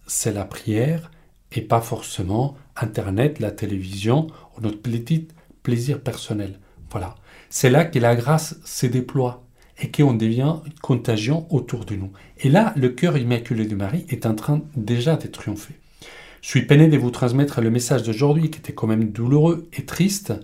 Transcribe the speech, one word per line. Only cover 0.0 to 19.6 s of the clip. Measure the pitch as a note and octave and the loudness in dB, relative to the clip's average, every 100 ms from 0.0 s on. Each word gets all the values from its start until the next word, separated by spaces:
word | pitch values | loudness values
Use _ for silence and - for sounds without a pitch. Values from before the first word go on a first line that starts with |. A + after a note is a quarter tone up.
| - | -8
c'est | - A#2 | -4 -2
la | G2+ F#2+ | -4 -6
prière, | - - G#2+ C3 E3 - - _ _ _ | -8 -4 0 0 -2 -6 -20 _ _ _
et | A#2+ | -8
pas | A2+ A#2 | 0 0
forcément | A#2 A2 - - F#2 G#2+ C#3+ - - - | 0 -8 -8 -6 -2 -2 -2 -6 -18 -8
Internet, | A#2 - G2 F#2+ C#3+ D3+ | -6 -6 -4 0 0 0
la | G#2+ | -6
télévision, | - G2+ G2 F#2 G2 G#2 C#3 D#3+ - - - | -6 -6 -6 -8 -4 0 2 0 -8 -20 -8
ou | |
notre | A2 G#2 | -6 -6
petit | B2+ A#2 A#2 D#3+ D#3+ - _ _ | -6 -4 -2 -2 -4 -14 _ _
plaisir | - A#2+ C3 C#3+ | -4 -2 -2 -4
personnel. | - A2 - G#2 G2 F#2+ _ - - | -6 -8 -6 -6 -6 -12 _ -20 -12
Voilà. | G#2+ F2+ - - - - | -10 -10 -14 -20 -20 -12
C'est | - C3 | 2 4
là | C3+ | 6
que | E3 B2 | 4 2
la | A#2 A#2+ | 4 4
grâce | A#2 D#3 - - | 2 0 -2 -10
se | - - C3 | -14 -4 -2
déploie, | B2 B2 C#3 B2 A#2+ - _ _ - | 0 -2 -2 -2 -4 -16 _ _ -10
et | - | -4
qu'on | - D3 | 2 4
devient | A2+ A2 A#2 C#3 D#3+ - | 4 2 2 0 -2 -6
une | - | -8
contagion | - B2 - G#2+ A2 D#3+ D#3+ | -2 0 0 0 0 -2 0
autour | C#3+ - A#2 | -2 -2 -6
de | G2 G2+ | -6 -8
nous. | G2 - - - | -8 -12 -20 -2
Et | C3+ | 4
là, | E3+ A3+ C#3+ | 6 4 2
le | B2+ | 0
cœur | B2 F3 D3 | 2 0 2
immaculé | A#2+ A#2+ A#2 A2 G#2+ | 0 0 -2 -2 -2
de | G2+ | -2
Marie | G2 E3+ - | -2 -4 -4
est | A#2+ A#2 | -4 -2
en | G#2+ | -2
train | - D3+ - B2+ | 0 -2 -2 -6
déjà | G#2+ A#2+ A#2+ D#3 | -2 0 2 0
de | - | -2
triompher. | - - G#2 - - - _ - - - - | -10 -8 -8 -10 -20 -20 _ -20 -20 -20 -18
Je | - | -2
suis | C3 - | 0 6
peiné | D3 D#3+ | 8 8
de | D3 | 6
vous | A#2+ | 2
transmettre | A#2+ B2 C3 C#3+ C3+ | 0 0 2 2 2
le | A2+ | 2
message | A#2 A#2+ C3 | 2 0 0
d'aujourd'hui, | A2 A2 C#3+ D3+ D#3 | 0 0 2 4 0
qui | - | -2
était | - | -12
quand | - A2 | -4 0
même | A2 A2 | 0 0
douloureux | G2+ A#2 D3 D#3+ E3 | -2 2 4 4 2